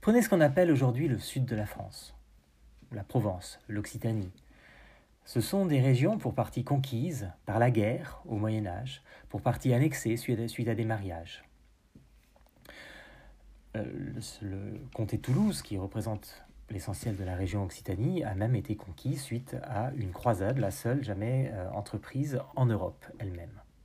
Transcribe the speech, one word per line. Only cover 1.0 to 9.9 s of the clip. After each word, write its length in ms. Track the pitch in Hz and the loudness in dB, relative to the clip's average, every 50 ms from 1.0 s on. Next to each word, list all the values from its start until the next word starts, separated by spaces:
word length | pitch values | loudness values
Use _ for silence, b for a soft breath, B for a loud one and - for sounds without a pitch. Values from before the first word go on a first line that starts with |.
| 151 | 2
le 120 | 170 127 98 | 2 2 0
sud 260 | - - - 139 127 | -2 -4 -2 -2 0
de 100 | 113 120 | 0 0
la 120 | 107 104 | -2 -2
France, 500 | 101 - - 101 101 - - - - - - - _ - - _ _ _ _ _ - - - - - | -4 -6 -10 -12 -12 -12 -16 -18 -18 -20 -20 -20 _ -20 -20 _ _ _ _ _ -20 -20 -20 -18 -12
la 140 | 120 104 98 | -8 -10 -8
Provence, 560 | - - 131 104 104 92 90 - - - - _ - | -2 0 2 2 2 0 -2 -8 -14 -16 -18 _ -8
l'Occitanie. 640 | 107 104 104 - - 113 - 113 113 110 98 90 92 - B B B B B B B B B B B B B B B B _ | -6 -6 -6 -6 -8 -4 -2 0 0 0 -2 -4 -8 -14 B B B B B B B B B B B B B B B B _
Ce 160 | - - 123 110 | -4 -2 -2 0
sont 240 | - - 196 196 | 2 2 2 2
des 160 | 180 151 135 131 | 4 4 4 6
régions 340 | 135 131 123 135 170 214 | 6 6 6 6 4 2
pour 180 | - - 123 104 | 2 0 -2 0
partie 300 | - 117 - - - 127 | 0 -2 -2 -2 -6 -2
conquises 680 | - 143 135 135 - - 113 127 185 165 120 101 92 - - _ | 0 0 0 0 0 -2 -2 -2 -2 -2 -4 -6 -8 -10 -10 _
par 140 | - 101 110 | -2 2 4
la 120 | 117 123 | 4 6
guerre 520 | 123 113 104 107 123 175 170 - - - - | 6 4 4 2 0 -2 -4 -8 -12 -14 -8
au 120 | - 120 | -4 -2
Moyen 280 | 104 104 110 110 110 104 | 0 0 0 0 0 -2
Âge, 380 | 95 87 95 123 131 135 - B B B B B B | -2 -4 -6 -6 -8 -10 -12 B B B B B B
pour 140 | - 104 - | -8 -2 0
partie 320 | 131 131 - - 131 123 | 0 0 2 2 4 4
annexées 420 | 120 143 156 | 6 4 4